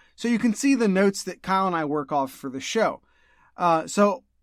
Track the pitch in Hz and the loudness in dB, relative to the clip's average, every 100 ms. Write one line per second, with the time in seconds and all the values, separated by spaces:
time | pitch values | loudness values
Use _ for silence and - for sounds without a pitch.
0 | _ _ 233 233 240 214 277 269 226 190 | _ _ -2 0 0 0 2 2 2 4
1 | 202 196 - 175 - 190 190 170 151 151 | 2 0 -10 -12 -4 -2 0 -2 -2 -4
2 | 135 147 135 - 139 131 131 220 185 - | -2 -2 -4 -8 -12 -10 -6 -2 -2 -2
3 | _ _ _ _ _ - 175 165 156 - | _ _ _ _ _ -4 0 0 0 2
4 | 202 180 - _ | 2 2 -10 _